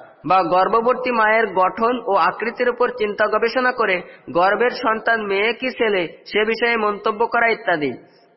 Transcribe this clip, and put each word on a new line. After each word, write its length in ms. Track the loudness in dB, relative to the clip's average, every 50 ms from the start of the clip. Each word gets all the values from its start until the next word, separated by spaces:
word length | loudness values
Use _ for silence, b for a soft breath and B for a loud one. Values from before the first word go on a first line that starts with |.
| -10 -18 -20 _ -2
বা 180 | 2 2 2 4
গর্ভবতী 680 | 2 2 2 4 4 2 2 2 2 0 0 -2 -2
মায়ের 360 | 0 2 2 4 4 2 2
গঠন 520 | 0 0 0 0 0 0 0 -2 -2 -2 -2 -2
ও 100 | 0 0
আকৃতির 540 | 2 2 0 0 -2 -6 -6 -4 -2 -2 -2
উপর 200 | 0 0 -2 -2
চিন্তা 380 | 0 -2 -4 -4 0 0 0
গবেষণা 440 | 0 2 0 0 0 0 0 0 0
করে 300 | 0 0 0 0 0 -2 -4 B B B B -4
গর্ভের 380 | 0 2 2 2 2 2 2 0
সন্তান 520 | 0 0 -2 -2 -2 0 0 0 0 0
মেয়ে 320 | 0 -2 -2 0 0 0 -2
কি 160 | -2 -6 -6
ছেলে 380 | -2 -2 0 0 0 0 -2 -4 -8 -14 -14
সে 200 | -4 -2 0 0
বিষয়ে 320 | 0 0 0 0 0 0
মন্তব্য 500 | 0 0 -2 -2 -2 -4 -4 -2 -2 -2
করা 200 | 0 0 2 2
ইত্যাদি। 440 | 2 0 0 -2 -2 0 0 0 -4 -4 -8 b b b b b b _